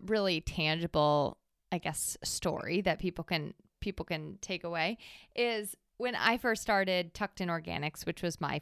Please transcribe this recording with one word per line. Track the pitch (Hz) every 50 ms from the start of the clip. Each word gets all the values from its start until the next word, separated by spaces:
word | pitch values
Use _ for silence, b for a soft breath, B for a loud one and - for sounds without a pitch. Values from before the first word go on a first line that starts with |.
| -
really | 185 220 220 202 190 180 160
tangible, | - - - - 160 156 156 165 165 170 - 156 151 147 147 147 143 - - _ _ _ _ _ _ - -
I | 170
guess, | - 160 151 - - - - - -
story | - - - - 175 147 - - - 165 190
that | 202 190 160 -
people | - 185 170 - 165
can, | - 180 160 147 - - _ _ _ _ -
people | - 208 180 - 160
can | - 175 156 156 151 190 196
take | - - 196 170 -
away | 170 170 165 160 165 233 226 B B B B B B B
is | - 240 240 233 220 214 202 - - _ _ _ -
when | 233 247 240
I | - - 220 233 226
first | - 240 220 214
started | - - 214 196 196 190 185 180 180 170 -
Tucked | - 214 190 - -
In | 190 175
Organics, | 170 165 160 170 170 165 147 151 - - -
which | - 170 - -
was | 170 156 -
my | - 139 - 151